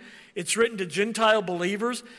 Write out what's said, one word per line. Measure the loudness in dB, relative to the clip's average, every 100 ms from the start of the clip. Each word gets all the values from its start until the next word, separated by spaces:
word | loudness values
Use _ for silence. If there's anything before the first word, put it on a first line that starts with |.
| -20 -20 -12
It's | -8 -2 2
written | 0 0
to | -4
Gentile | -2 -2 2 4 4
believers. | 0 -2 -2 -2 -2 -4 -10